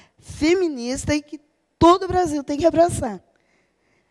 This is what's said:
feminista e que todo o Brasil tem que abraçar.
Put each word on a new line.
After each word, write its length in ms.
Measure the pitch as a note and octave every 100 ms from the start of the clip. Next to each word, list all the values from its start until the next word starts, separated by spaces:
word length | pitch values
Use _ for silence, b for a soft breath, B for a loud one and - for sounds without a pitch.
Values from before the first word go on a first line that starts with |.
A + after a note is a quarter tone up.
| b b
feminista 960 | - - D4+ F#4 E4+ C4 A#3+ - - D4
e 60 |
que 180 | D4 D4+ _ _ _ -
todo 260 | D#4+ F#4
o 40 | F#4+
Brasil 340 | F4+ F4 D4
tem 140 | C#4 D4
que 80 | D#4+
abraçar. 580 | D4+ E4+ - A#3+ F#3+ _ _ _ _ _ _ _ _ _